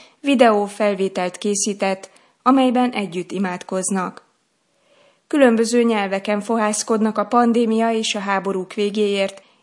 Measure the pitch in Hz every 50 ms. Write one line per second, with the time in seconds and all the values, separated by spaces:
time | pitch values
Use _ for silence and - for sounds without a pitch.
0 | - - _ _ - 277 277 233 254 233 214 208 202 196 202 - 214 208 202 185
1 | 196 190 190 190 180 180 180 - - 208 202 202 - 214 196 202 196 196 190 190
2 | - - _ _ _ _ _ _ - 247 269 269 262 254 226 247 247 247 247 -
3 | 202 175 165 180 175 - - 185 196 180 180 180 - - 196 190 185 - 202 190
4 | 180 190 - - - _ _ _ _ _ _ _ _ _ _ _ _ _ _ _
5 | _ _ _ _ _ - - 294 269 240 226 220 226 214 240 240 233 233 226 208
6 | 196 190 190 196 196 - 208 202 202 - 226 226 214 214 214 - - - 226 214
7 | 220 220 208 214 202 202 - 240 240 233 226 240 240 220 220 226 226 226 226 220
8 | 220 - - 208 196 202 196 190 180 196 190 185 185 185 - 214 208 208 202 220
9 | 208 202 202 196 196 196 - - - _ _ _